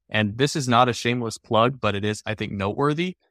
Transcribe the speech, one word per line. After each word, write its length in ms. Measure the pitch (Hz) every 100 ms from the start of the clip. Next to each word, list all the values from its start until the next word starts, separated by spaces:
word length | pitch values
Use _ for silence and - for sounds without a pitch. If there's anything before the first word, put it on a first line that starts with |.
| -
And 280 | 107 104 113
this 180 | 143 165
is 140 | 123
not 200 | 120 123
a 40 |
shameless 440 | 113 123 123 113 -
plug, 420 | - 110 120 131
but 140 | 110 101
it 100 | 104
is, 160 | 107 -
I 100 | 107
think, 160 | 107
noteworthy. 680 | 101 98 104 143 151 185 180 _